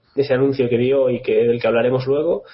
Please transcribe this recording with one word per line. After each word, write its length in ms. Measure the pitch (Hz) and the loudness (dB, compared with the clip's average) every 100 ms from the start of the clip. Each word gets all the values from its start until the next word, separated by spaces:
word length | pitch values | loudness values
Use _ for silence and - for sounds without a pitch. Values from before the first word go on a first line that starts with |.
| _ | _
ese 200 | - 139 | -4 -2
anuncio 340 | 127 135 135 123 | 2 0 0 0
que 100 | 117 | 0
dio 320 | 123 135 131 | 0 2 0
y 120 | 120 | -2
que, 140 | - 110 | 0 0
del 260 | 117 120 | 2 0
que 60 | 117 | 0
hablaremos 380 | 117 120 131 127 | 0 0 0 0
luego, 380 | 139 160 196 - | -2 0 -4 -6